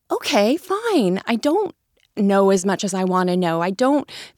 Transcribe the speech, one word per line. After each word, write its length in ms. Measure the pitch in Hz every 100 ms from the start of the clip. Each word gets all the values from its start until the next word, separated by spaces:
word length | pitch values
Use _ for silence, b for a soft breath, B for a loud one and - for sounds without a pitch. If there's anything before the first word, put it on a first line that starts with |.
| -
okay, 440 | 415 - 254 208 330
fine. 640 | - 392 466 349 185 185 -
I 80 |
don't 400 | 233 294 370 403 - _ _ _ -
know 340 | 196 196 196
as 140 | 190
much 200 | 196 185
as 100 | 202
I 80 | 190
wanna 340 | 185 185 180 180
know. 240 | 170 165
I 100 | 175
don't 380 | 196 254 285 - B B